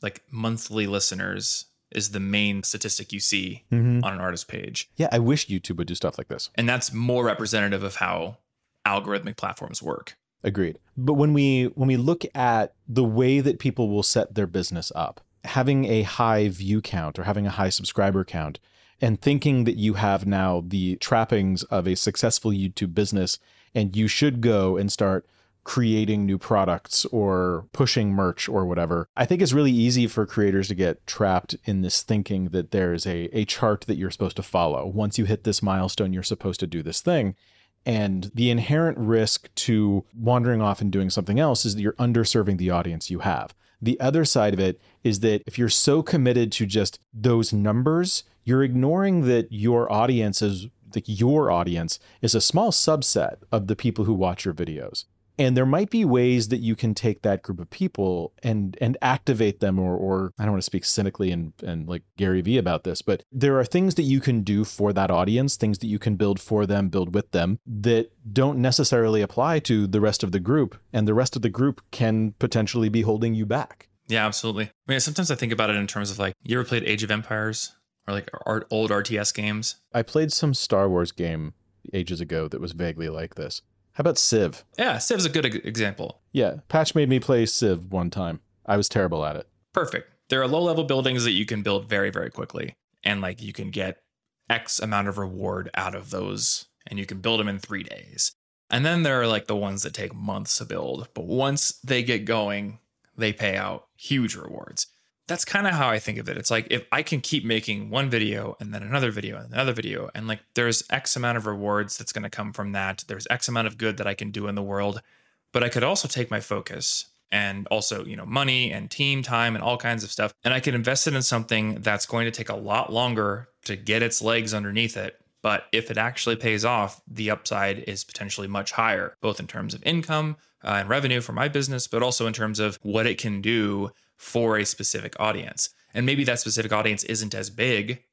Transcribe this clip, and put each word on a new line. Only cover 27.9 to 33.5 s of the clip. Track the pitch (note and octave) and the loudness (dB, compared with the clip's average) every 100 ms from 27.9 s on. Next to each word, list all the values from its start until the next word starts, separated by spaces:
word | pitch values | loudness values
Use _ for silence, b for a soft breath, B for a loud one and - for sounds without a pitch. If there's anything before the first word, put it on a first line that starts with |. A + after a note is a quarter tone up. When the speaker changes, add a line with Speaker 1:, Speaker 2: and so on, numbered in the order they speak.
| A#2+ G#2 | 2 2
Speaker 2:
merch | G2 F#2 - - | 2 2 0 -2
or | G2+ | 0
whatever, | F2+ F2 E2 E2+ - - | 0 0 0 0 -2 -2
I | B2+ | 0
think | F3+ | 4
it's | E3+ | 4
really | C#3 C#3+ | 4 4
easy | A#2+ A#2+ B2 A#2 | 4 4 4 2
for | A#2 | 0
creators | G2+ - G2+ G2 F#2+ | 0 2 4 2 0
to | |
get | F#2 F2+ D2+ - | 0 0 0 -8
trapped | - G2 F2+ - E2+ | 0 2 2 0 -6
in | - G2 | -2 -2
this | F#2 - | 0 -2
thinking | - G#2+ F#2 G2 F2+ | 0 0 0 -2 0
that | F2+ E2 | -2 0
there's | G2 F2+ E2+ G2 | 0 0 0 -2
a, | E2+ E2+ A2 | -4 -2 -2
a | |
chart | G#2 | -2